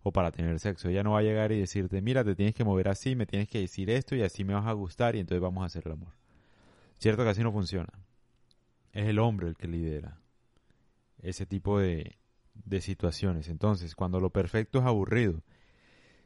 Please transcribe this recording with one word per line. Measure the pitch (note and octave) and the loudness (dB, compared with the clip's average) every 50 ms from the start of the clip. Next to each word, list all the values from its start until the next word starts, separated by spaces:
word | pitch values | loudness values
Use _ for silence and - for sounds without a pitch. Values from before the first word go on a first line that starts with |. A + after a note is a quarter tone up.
O | _ G2+ | _ 0
para | F2 G2 F2+ E2+ | 2 2 0 0
tener | D#2 - E2+ E2 E2+ E2 | 0 -2 -2 -2 -2 -2
sexo. | - G#2+ F#2 - - F2+ | -2 -4 -6 -4 -2 -2
Ella | F2+ G2 G2+ | 0 0 2
no | G#2+ | 2
va | G#2+ G#2+ | 2 4
a | G#2+ | 4
llegar | G#2+ G#2+ G#2+ G#2+ G#2+ | 2 2 2 2 2
y | A2 G#2+ | 2 0
decirte, | G2 F2 - G2+ F#2+ F2+ F#2+ F#2+ | 0 -2 -2 -2 -2 -2 -2 -2
"Mira, | F#2+ A2+ C3 C3+ B2 | 0 2 2 2 2
te | G#2 F#2+ | 2 2
tienes | F2 G2 G#2 G#2+ | 2 2 2 2
que | - A#2+ | 2 0
mover | G#2+ G2 F#2 F#2 G2+ | 2 2 2 2 2
así, | G2 - - C3+ C3 | 0 0 0 -2 0
me | B2+ G#2+ - | 0 -2 -2
tienes | - G2+ G#2 - | 0 -2 -2 -2
que | - A2+ | -2 -4
decir | F#2+ F2+ - - F#2+ F#2 | -4 -2 -4 -4 -2 0
esto | A2+ C3 C3+ - C3+ | 0 0 0 0 0
y | B2+ A2 | 0 0
así | F#2 - - G2+ | 0 0 -2 -2
me | F#2+ G2+ | 0 0
vas | G2+ G#2 | 0 0
a | A2+ A2+ | 0 -2
gustar | G#2 G2 F2+ - - A#2+ A#2+ A#2 | -2 -4 -6 -2 0 2 2 2
y | A2 | 0
entonces | F#2 E2 F2+ F2+ | -2 0 0 0
vamos | F2+ F2+ F#2 F#2 | 0 0 -2 -2
a | F#2 E2+ | -6 -4
hacer | - E2+ D#2 | -6 -8 -8
el | E2 | -8
amor". | D#2+ D#2 E2+ F2 - _ _ _ _ _ _ _ - _ - - _ - - _ _ - | -8 -10 -10 -14 -18 _ _ _ _ _ _ _ -20 _ -20 -20 _ -20 -20 _ _ 0
Cierto | - G#2+ G#2+ G#2+ B2+ | 2 2 4 4 4
que | A2+ | 2
así | G2+ G2+ A#2 | 2 2 2
no | A#2 | 0
funciona. | G2+ G#2+ F#2+ E2 F#2+ F#2 E2 F2 - F#2+ F#2+ _ _ _ _ _ _ _ _ _ _ _ _ _ _ _ _ _ | 0 0 -2 -2 -2 -4 -6 -6 -10 -18 -20 _ _ _ _ _ _ _ _ _ _ _ _ _ _ _ _ _
Es | _ - G#2 G#2+ | _ -2 0 2
el | G#2+ G#2 | 2 4
hombre | A2 A#2+ A2 G2 F2+ E2+ | 4 2 2 0 -2 -4
el | E2 | -6
que | - - E2+ | -6 -8 -6
lidera | E2+ E2+ E2 D#2+ D#2 D2+ D2+ D2 D2 - _ _ _ _ _ _ _ _ _ _ _ _ _ _ _ _ _ _ _ _ | -4 -2 -2 -2 -4 -6 -8 -12 -18 -20 _ _ _ _ _ _ _ _ _ _ _ _ _ _ _ _ _ _ _ _
ese | - F2 F#2 - G2+ | -8 -8 -6 -6 -6
tipo | F2 G2+ G2 - G2+ G2+ G2+ | -4 -4 -4 0 2 4 4
de, | G2 F#2 E2+ D#2+ D2+ E2 - _ _ _ _ _ _ _ _ | 4 4 2 -2 -4 -8 -14 _ _ _ _ _ _ _ _
de | G#2+ - F#2+ F#2+ F#2+ | -18 -8 -4 -4 -2
situaciones. | - - F#2+ - - F2 E2 - - G2 F2+ E2 D2+ E2+ | -2 -4 -6 0 0 -2 0 0 0 0 0 -2 -4 -6
Entonces, | E2 D2+ - G#2 G#2+ F#2 F2 E2 - | -6 0 2 2 2 0 -2 -10 -6
cuando | - G2 F2+ F2+ F#2 | -4 -4 -2 0 0
lo | F#2 F#2 | 0 2
perfecto | - G2+ F#2 F2 - A2 A2 - - C3+ | 2 0 0 2 0 -2 -2 2 0 2
es | B2+ | 2
aburrido, | B2+ A#2 G#2 F#2+ - G#2+ A#2+ A#2+ G#2 E2 D#2+ - _ - _ _ _ _ _ _ _ _ - _ _ _ _ _ | 4 2 2 2 2 2 2 2 2 0 -2 -8 _ -20 _ _ _ _ _ _ _ _ -20 _ _ _ _ _